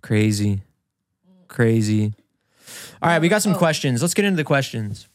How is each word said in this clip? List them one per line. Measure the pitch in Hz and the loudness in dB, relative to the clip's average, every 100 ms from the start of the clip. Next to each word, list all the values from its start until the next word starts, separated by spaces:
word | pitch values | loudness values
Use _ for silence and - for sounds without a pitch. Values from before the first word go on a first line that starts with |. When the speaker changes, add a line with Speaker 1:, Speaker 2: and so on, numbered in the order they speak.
Speaker 1:
Crazy. | - 107 107 104 104 98 - _ _ _ _ _ _ _ _ | -2 0 2 2 0 -2 -6 _ _ _ _ _ _ _ _
Crazy. | - 117 113 107 107 107 107 _ _ _ _ - - - - | 0 2 2 2 0 -2 -4 _ _ _ _ -20 -20 -20 -4
All | 156 | 0
right, | 170 | 2
we | 165 | 2
got | 208 | 2
some | 208 | 2
Speaker 2:
Oh. | 180 | 2
Speaker 1:
questions. | 170 156 143 120 | 2 0 -2 0
Let's | 170 | 0
get | - | 0
into | 202 180 | 0 0
the | |
questions. | 143 143 131 117 107 104 - | 0 0 0 -6 -8 -10 -16